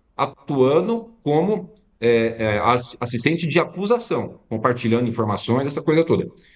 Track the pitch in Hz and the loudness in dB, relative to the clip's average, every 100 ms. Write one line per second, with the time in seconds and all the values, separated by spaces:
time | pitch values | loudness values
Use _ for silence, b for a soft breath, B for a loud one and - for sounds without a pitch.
0 | _ - 143 - - 143 131 151 190 233 | _ -6 -6 -6 -4 2 4 4 2 -2
1 | 226 - 147 147 185 214 - - _ - | -6 -10 -2 0 0 -2 -6 -18 _ -4
2 | 117 117 113 113 110 104 110 123 - - | 2 2 2 0 -2 0 2 0 -2 -8
3 | 123 123 131 165 165 147 185 - 202 240 | -6 -2 -2 0 0 0 0 -2 -2 0
4 | - 151 98 - - 113 123 123 120 117 | 0 -4 -4 -10 -10 -2 0 0 0 0
5 | 123 120 107 101 - 120 139 147 156 156 | 0 -2 -2 -2 -2 -2 -2 -4 0 2
6 | 160 98 - - b | 4 2 0 -8 b